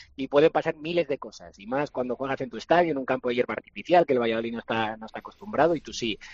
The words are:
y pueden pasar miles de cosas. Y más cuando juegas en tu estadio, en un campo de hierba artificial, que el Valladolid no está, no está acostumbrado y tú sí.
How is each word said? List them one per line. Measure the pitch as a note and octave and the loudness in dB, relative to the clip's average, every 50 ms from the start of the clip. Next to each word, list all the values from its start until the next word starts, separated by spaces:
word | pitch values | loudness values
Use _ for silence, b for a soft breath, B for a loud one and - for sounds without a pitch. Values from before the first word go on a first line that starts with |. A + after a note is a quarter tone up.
| B B B | B B B
y | - C3+ - | -10 -4 2
pueden | C#3 D3 D#3 E3 - | 4 6 6 6 4
pasar | D#3 - D#3+ D#3 | 2 0 -2 -4
miles | D#3 D3 D#3+ F3 E3+ D#3+ - | -6 -6 -4 0 0 0 0
de | C#3 - | -2 -6
cosas. | - A2 - - F2+ E2+ - F#2 | -6 -12 -16 -18 -20 -20 -20 -16
Y | G2+ | -10
más | A2 B2+ C#3+ D3 - | -4 -2 -2 -2 -2
cuando | - C3 B2+ B2 A#2 | -2 -4 -4 -4 -4
juegas | - C3+ C3+ C3 - | -6 -4 -6 -4 -4
en | C3+ A#2+ | -6 -8
tu | - | -8
estadio, | G#2+ - - E3 F3 F3+ E3 D3 | -6 0 2 4 4 4 2 0
en | C3+ | -2
un | C3 | -2
campo | - C3 C3 - B2 | -2 -2 -2 -2 -2
de | A#2+ | 0
hierba | B2 A#2+ - G#2+ | 0 0 -2 -2
artificial, | - - - - G2+ - - F3 F3 C3+ | -8 -8 -12 -16 -10 -2 4 4 4 6
que | - C3+ | 6 2
el | A#2+ | 2
Valladolid | A#2+ A2+ A2+ A2+ A#2 A#2 A#2 | 2 2 0 0 -2 -4 -6
no | A2+ | -6
está, | - - A#2 A2+ A2 G#2+ A2+ | -4 -2 -2 -2 -2 -2 -4
no | A2 A2 | -8 -12
está | - - - | -14 -14 -14
acostumbrado | - - - - G2+ G#2 G#2+ B2 D3+ E3+ E3+ | -14 -14 -18 -16 -12 -4 0 2 4 4 2
y | C#3 | 0
tú | - - G2+ | -4 -8 -8
sí. | - A#2+ A2 F#2+ - B B | -6 -4 -4 -4 -6 B B